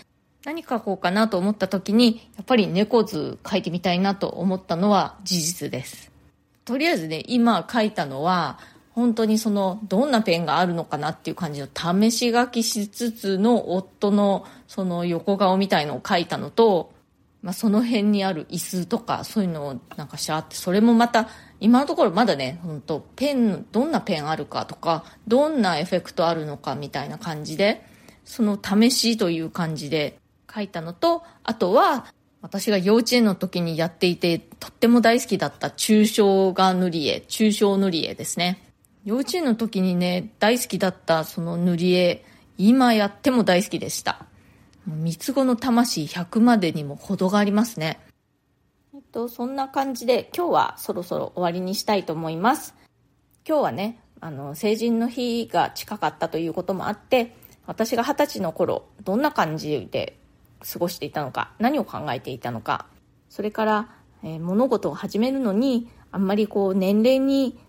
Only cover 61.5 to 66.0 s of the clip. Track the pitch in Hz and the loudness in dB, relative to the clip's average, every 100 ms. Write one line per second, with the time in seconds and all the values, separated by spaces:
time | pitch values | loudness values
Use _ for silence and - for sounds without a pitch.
61.5 | - 226 294 - 117 147 120 - 127 123 | -2 0 0 -4 -6 -6 -6 -6 -8 -8
62.5 | 113 107 131 - _ _ _ _ - 214 | -8 -4 -6 -6 _ _ _ _ -8 -8
63.5 | 214 214 214 226 - _ _ 175 160 170 | -2 0 0 -2 -14 _ _ -14 -8 -2
64.5 | 196 262 214 175 143 202 202 247 269 240 | 0 2 2 -2 -6 -6 -2 -2 0 0
65.5 | 190 269 240 233 - | 0 2 0 -4 -16